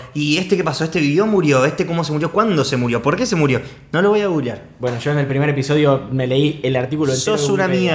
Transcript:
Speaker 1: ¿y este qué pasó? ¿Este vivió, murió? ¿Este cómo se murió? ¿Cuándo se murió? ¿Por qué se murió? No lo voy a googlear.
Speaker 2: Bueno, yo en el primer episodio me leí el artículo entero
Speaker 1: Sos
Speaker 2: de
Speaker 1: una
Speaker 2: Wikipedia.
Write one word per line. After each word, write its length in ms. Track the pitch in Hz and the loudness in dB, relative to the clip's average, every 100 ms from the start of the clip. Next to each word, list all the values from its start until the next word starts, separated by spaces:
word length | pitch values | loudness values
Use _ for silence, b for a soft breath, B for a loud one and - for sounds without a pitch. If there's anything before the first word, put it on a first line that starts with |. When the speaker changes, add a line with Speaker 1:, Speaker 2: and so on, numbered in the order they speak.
| B 147 | B -4
Speaker 1:
¿y 240 | 147 156 | 0 0
este 180 | 185 190 | 0 0
qué 60 | |
pasó? 200 | 170 139 160 | 0 -2 -2
¿Este 140 | 175 | 0
vivió, 280 | 143 151 220 | 0 2 2
murió? 380 | 202 156 131 139 | 2 4 4 2
¿Este 200 | - 175 | 0 -4
cómo 180 | 165 | -2
se 80 | 151 | -2
murió? 200 | 151 165 | -2 -2
¿Cuándo 340 | - 226 160 120 | 0 2 2 0
se 120 | 127 | 0
murió? 260 | 120 117 | 0 0
¿Por 120 | 131 180 | 0 -2
qué 120 | 247 | 0
se 80 | 175 | 2
murió? 260 | 143 120 B B - | 2 0 B B -6
No 100 | 160 | 0
lo 80 | 202 | 2
voy 120 | 214 | 2
a 60 | 202 | 0
googlear. 360 | 160 120 101 - - | -2 -4 -8 -14 -8
Speaker 2:
Bueno, 180 | 123 120 | -6 -4
yo 140 | 147 | -2
en 80 | 147 | -2
el 80 | 139 | 0
primer 200 | 135 147 | 0 0
episodio 580 | 143 135 151 147 131 - | 0 0 2 4 2 0
me 140 | 131 127 | -4 0
leí 340 | 135 147 147 | 2 0 0
el 120 | 131 131 | -2 -2
artículo 380 | 123 151 147 | -2 -2 0
entero 240 | 127 214 214 | 0 0 0
Speaker 1:
Sos 80 | 214 | 0
Speaker 2:
de 60 | |
Speaker 1:
una 120 | 196 185 | 0 0
Speaker 2:
Wikipedia. 260 | 185 185 | 0 0